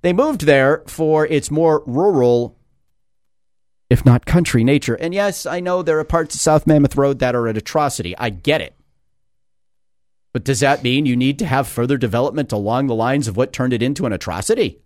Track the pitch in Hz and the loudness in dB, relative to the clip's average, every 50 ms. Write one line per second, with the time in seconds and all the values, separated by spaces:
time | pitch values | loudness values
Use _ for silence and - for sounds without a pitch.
0 | - 175 180 190 269 311 294 190 - 147 143 135 135 135 151 160 - - - - | 0 0 2 2 2 0 0 0 2 4 4 6 6 4 2 0 -4 -14 -6 -2
1 | 160 156 156 156 156 - 160 147 - - 147 151 165 165 156 151 - - 120 135 | 0 2 2 2 2 2 0 -2 -2 -2 -2 0 2 2 2 0 -2 -2 -2 0
2 | 180 208 190 139 123 120 120 120 120 117 - _ _ _ _ _ _ _ _ _ | 2 2 2 4 4 4 4 2 0 -4 -8 _ _ _ _ _ _ _ _ _
3 | _ _ _ _ _ _ _ _ _ _ _ _ _ _ _ _ _ _ 120 117 | _ _ _ _ _ _ _ _ _ _ _ _ _ _ _ _ _ _ 0 4
4 | - 131 120 123 - - - 175 170 - - 120 113 127 143 143 - - 117 - | 6 4 4 4 2 2 2 2 2 2 2 2 2 4 2 2 0 -2 -4 -4
5 | - 170 180 196 202 202 - - - 147 139 180 180 180 180 185 175 156 156 156 | -4 -4 -2 -2 -2 -2 -2 -4 -8 -8 -8 -6 -4 -2 -2 -2 0 0 -2 -2
6 | 151 151 156 170 160 147 - - - 160 151 151 - - 156 147 143 135 - 143 | -2 0 -2 -2 -2 -2 -6 -2 0 2 2 2 4 4 4 4 4 2 2 0
7 | 139 139 139 117 131 123 123 120 117 113 110 107 101 - - 156 147 139 - - | 0 0 0 0 -2 -2 0 0 -2 -2 -4 -4 -6 -4 -2 -2 -2 0 -2 -4
8 | 107 95 87 - 120 117 101 85 - - 147 160 - - _ _ _ _ _ _ | -8 -8 -8 -6 -8 -8 -8 -6 -2 -2 -2 -2 -2 -8 _ _ _ _ _ _
9 | _ _ _ _ _ _ _ _ _ _ _ _ _ _ _ _ _ _ _ _ | _ _ _ _ _ _ _ _ _ _ _ _ _ _ _ _ _ _ _ _
10 | _ _ _ _ _ _ _ 120 - - 139 104 143 135 143 143 - 120 127 139 | _ _ _ _ _ _ _ -8 -4 -4 -2 0 2 2 0 0 0 0 0 0
11 | 151 135 123 123 127 131 143 139 220 156 131 135 131 - - - 120 127 139 131 | 2 2 2 2 2 0 0 -2 -2 -2 0 -2 -2 -2 -4 -4 -2 0 0 0
12 | 123 113 90 117 127 147 - 151 143 - - 104 101 104 117 127 139 135 117 113 | 0 -2 0 0 -2 0 -2 -4 -4 -4 -4 -4 -2 -2 -2 0 0 -2 -2 0
13 | 113 123 135 143 139 113 95 101 127 127 - - 127 127 123 113 117 131 143 - | 0 0 0 0 -2 -2 -2 -2 -2 -2 -2 -4 -2 -2 0 0 0 -2 -2 -2
14 | 196 120 101 90 - - 87 90 98 - 226 233 214 113 80 _ _ | -4 -4 -4 -6 -6 -8 -8 -6 -2 -2 0 0 0 -4 -4 _ _